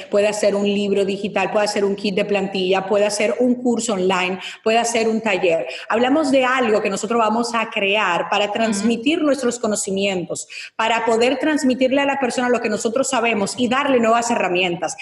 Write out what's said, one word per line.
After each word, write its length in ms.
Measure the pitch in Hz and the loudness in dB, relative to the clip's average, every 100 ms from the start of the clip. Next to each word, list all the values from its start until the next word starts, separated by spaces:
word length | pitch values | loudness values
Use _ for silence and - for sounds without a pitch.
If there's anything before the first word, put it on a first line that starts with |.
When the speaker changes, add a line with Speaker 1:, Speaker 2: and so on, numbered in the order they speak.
| - | -2
Speaker 1:
puede 220 | 208 208 | 0 0
ser 220 | 208 208 | 2 0
un 100 | 196 | 2
libro 400 | 202 202 202 196 | 0 0 0 0
digital, 460 | 196 196 214 202 185 | 0 -2 -4 -2 0
puede 180 | 208 208 | 0 0
ser 160 | 220 | 0
un 100 | 202 | 0
kit 200 | 196 208 | 0 -2
de 100 | 190 | -2
plantilla, 600 | 202 202 196 196 185 190 190 | 0 0 -2 -2 0 0 2
puede 240 | 208 208 | 2 2
ser 240 | 208 214 - | 2 -2 2
un 160 | 247 247 | 2 2
curso 360 | 247 226 220 | 0 -2 -2
online, 480 | 196 185 190 180 185 - - | -2 0 0 0 -4 -8 -6
puede 180 | - 226 233 | 0 2 2
ser 200 | 240 226 | 0 0
un 140 | 220 | 0
taller. 460 | 214 190 180 165 - - - | 0 0 2 0 -2 -10 -4
Hablamos 400 | 214 247 285 294 | 0 2 2 4
de 160 | 269 254 | 4 4
algo 340 | 262 240 214 | 2 2 2
que 80 | 214 | 0
nosotros 300 | 196 202 233 | -4 -2 0
vamos 360 | 214 226 233 | 2 0 -2
a 140 | 226 220 | -2 -4
crear 640 | 220 196 202 202 175 185 | -2 0 0 0 0 0
para 160 | 208 202 | 0 0
Speaker 2:
Ujú. 80 | |
Speaker 1:
transmitir 680 | 226 226 202 214 233 285 330 | 0 -2 0 0 0 0 0
nuestros 380 | 302 269 240 240 | 0 0 0 -2
conocimientos, 920 | 220 208 - 190 202 185 165 - - - - _ | -4 -4 -4 -2 -2 -2 -6 -8 -10 -16 -18 _
para 280 | 226 233 | 0 0
poder 340 | 233 226 240 262 | 2 2 2 2
transmitirle 640 | 302 294 262 254 254 269 | 0 2 2 2 2 2
a 60 | 277 | 2
la 120 | 269 | 0
persona 300 | 254 233 247 | -2 -2 0
lo 140 | 233 | 0
que 80 | 233 | 0
nosotros 360 | 208 233 233 269 | -2 -2 -2 0
sabemos 480 | 254 226 214 196 - | 0 0 0 -2 -2
y 100 | 247 | 0
darle 320 | 254 277 262 | 0 2 2
nuevas 300 | 226 233 233 | 4 2 2
herramientas, 680 | 226 190 180 185 170 160 - | 0 0 0 0 -2 -6 -8